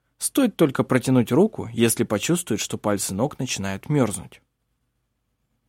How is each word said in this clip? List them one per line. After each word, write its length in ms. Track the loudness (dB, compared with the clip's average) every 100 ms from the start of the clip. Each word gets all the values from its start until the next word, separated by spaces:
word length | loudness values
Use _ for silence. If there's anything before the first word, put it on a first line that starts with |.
| _ -10
Стоит 360 | -4 0 0 2
только 280 | 2 2
протянуть 480 | 0 0 2 2 4
руку, 360 | 4 2 0 -8
если 300 | 0 2 2
почувствует, 580 | -2 -2 0 -2 -2 -4
что 160 | -4 -4
пальцы 360 | -2 -2 -2
ног 260 | -4 -4 -4
начинают 500 | -8 -6 -6 -6 -2
мёрзнуть. 520 | 0 0 -2 -12 -20 _ _ _ _ _ _ _ _ _ _ _ _